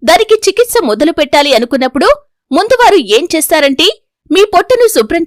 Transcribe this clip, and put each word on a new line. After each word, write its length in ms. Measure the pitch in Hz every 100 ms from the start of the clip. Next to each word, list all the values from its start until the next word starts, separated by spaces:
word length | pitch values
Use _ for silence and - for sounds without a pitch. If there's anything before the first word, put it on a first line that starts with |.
| 247
దానికి 260 | 349 440 427 392
చికిత్స 360 | 392 480 480 294
మొదలు 240 | 214 294 330
పెట్టాలి 320 | 294 294 285 226
అనుకున్నప్పుడు, 520 | 240 269 262 277 392 587 _ _ - 277
ముందు 200 | 427 494
వారు 180 | 466 392 208 214
ఏం 80 | 349
చేస్తారంటే, 540 | 320 311 320 285 269 349 - _ _ - 320
మీ 80 | 403 359
పొట్టను 320 | 392 494 466 294
శుభ్రం 300 | 214 339